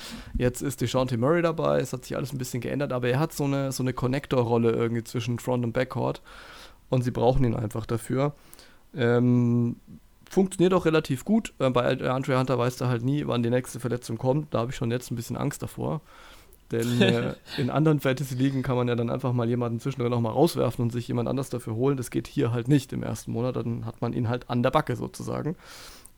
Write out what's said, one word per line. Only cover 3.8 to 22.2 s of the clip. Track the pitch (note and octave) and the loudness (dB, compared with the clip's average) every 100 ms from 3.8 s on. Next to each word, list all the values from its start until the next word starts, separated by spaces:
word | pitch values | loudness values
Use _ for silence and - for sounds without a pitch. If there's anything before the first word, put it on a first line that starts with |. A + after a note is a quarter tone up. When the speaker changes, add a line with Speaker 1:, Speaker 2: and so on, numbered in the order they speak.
Speaker 1:
eine | B2+ | -2
Connector-Rolle | B2+ B2 C#3 - C3 A2+ A#2 A#2 | 0 -2 -2 0 2 4 4 4
irgendwie | A#2 A#2 A#2 | 2 0 -2
zwischen | A2 B2+ A2+ A#2 | -4 -4 -4 -4
Front- | - B2 | -2 -2
und | A#2+ | -2
Backcourt | B2+ B2+ B2 B2+ - - - - - - - - | -2 -2 -2 -2 -4 -10 -20 -20 -20 -20 -20 -2
und | C3 | 0
sie | B2 | 0
brauchen | A#2 A#2 C3+ | 2 4 4
ihn | B2 | 4
einfach | B2 G#2+ A#2 G#2+ | 2 -2 -6 -4
dafür. | A#2 - B2+ C#3+ - - - - - _ | -6 -2 -2 -2 -4 -14 -20 -20 -20 _
Ähm, | - A#2+ A#2+ B2 B2 A#2+ A#2+ A#2+ - - - - - - | 0 2 4 6 6 4 4 2 -2 -12 -20 -20 -20 -2
funktioniert | - F#3+ - F3 | 2 2 4 4
auch | F#3 E3 | 4 4
relativ | D#3 - C3 | 2 2 -2
gut. | - A3 - - | 2 0 0 0
Äh, | C3 | 2
bei | B2 C3 C3 C#3 | 4 2 0 0
Andre | B2+ C3+ B2+ | -2 2 2
Hunter | C3 B2+ | 2 2
weißt | B2 B2 | 0 0
du | B2 | 0
halt | A#2+ | 0
nie, | B2 D3 C#3+ | 0 0 0
wann | A#2+ | 0
die | A#2 | 2
nächste | B2 B2+ B2 | 2 0 -6
Verletzung | B2 A#2+ - A2+ | -4 -4 -4 -2
kommt. | C3 C#3+ D3 | 0 0 0
Da | - | -2
habe | A#2+ | -2
ich | - | -4
schon | A#2+ | -2
jetzt | B2 - | -2 -4
ein | |
bisschen | A#2+ A2+ A#2 | -8 -6 -4
Angst | C3+ - | -4 -4
davor. | B2 - B2+ D#3 - - - - - - - | -8 -6 -4 -4 -8 -20 -20 -20 -20 -20 -6
Denn, | A#2 A#2+ A#2+ | -4 0 4
äh, | A#2 A#2 B2+ - - | 4 4 0 -6 -8
Speaker 2:
<laughs> | - | -4
Speaker 1:
in | C3 | 0
anderen | C3+ D#3 D3+ | 4 4 4
Fantasy-Ligen | C3+ C3 C3+ B2+ C3+ C3+ | 2 0 -2 0 0 0
kann | B2+ | 0
man | B2 A#2+ | 0 2
ja | A#2+ | 0
dann | A#2 | 0
einfach | C3 C3 | -2 0
mal | A#2+ A#2 | 0 2
jemanden | A#2+ A#2+ A#2 | 0 0 -2
zwischendrin | C#3 C3+ A#2+ | -4 -2 0
auch | A#2+ | 2
mal | A#2 | 2
rauswerfen | A#2+ E3 B2+ B2+ - | 4 4 4 0 0
und | A#2 | -2
sich | A#2+ A#2 | -2 -2
jemand | B2 A#2+ | -2 -2
anders | B2+ C3+ | -2 -4
dafür | A#2+ A#2 A2 | -6 -6 0
holen. | C3 C#3 | 0 0
Das | A#2 | -2
geht | C3+ | -6